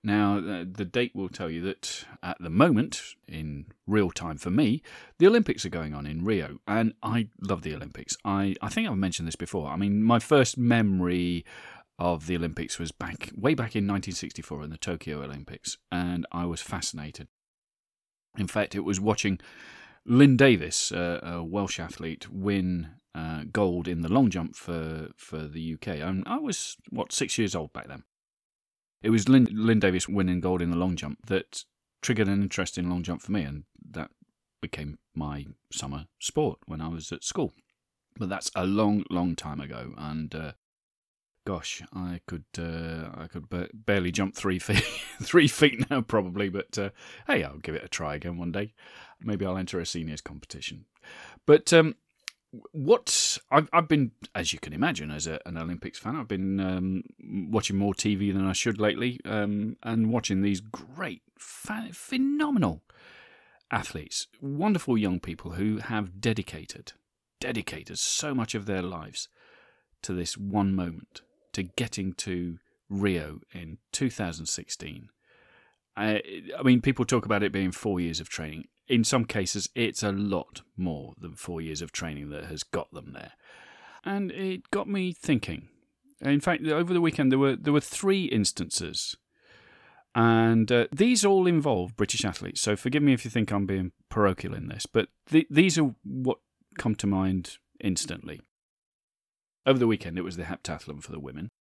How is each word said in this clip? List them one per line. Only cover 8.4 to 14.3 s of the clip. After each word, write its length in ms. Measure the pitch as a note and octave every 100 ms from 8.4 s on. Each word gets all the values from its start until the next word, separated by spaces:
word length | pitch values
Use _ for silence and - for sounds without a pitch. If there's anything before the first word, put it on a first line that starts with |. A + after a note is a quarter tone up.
| G2 -
I 80 | A#2+
think 200 | A3 A3
I've 80 | E3
mentioned 320 | - - -
this 80 | -
before. 320 | - G2 D2
I 80 | D#2+
mean, 260 | G2+ G#2
my 160 | A2 A#2
first 400 | - D3 B2 -
memory 880 | A#2+ A#2 G#2 F#2+ F2 F2+ F2 F2 - - - - _ -
of 260 | F2 E2+ D#2
the 80 |
Olympics 460 | F2 E2+ D#2 E2 -
was 100 | E2
back, 400 | - D#2+ E2+ - -
way 180 | A2+
back 220 | D3+ A2+ A2
in 100 | G2+
nineteen 280 | G2 F#2+
sixty-four 500 | F2 -